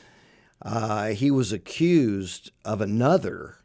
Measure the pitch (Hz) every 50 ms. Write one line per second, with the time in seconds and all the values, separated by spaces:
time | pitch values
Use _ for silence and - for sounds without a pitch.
0 | - - _ _ _ _ _ _ _ _ _ - - - 107 117 107 107 107 107
1 | 104 110 110 101 131 143 143 131 127 117 110 92 - - - - 160 175 175 165
2 | 131 110 101 98 95 90 - - - - - _ - 98 107 98 107 98 104 113
3 | 120 143 175 185 127 92 - 85 - - - _ _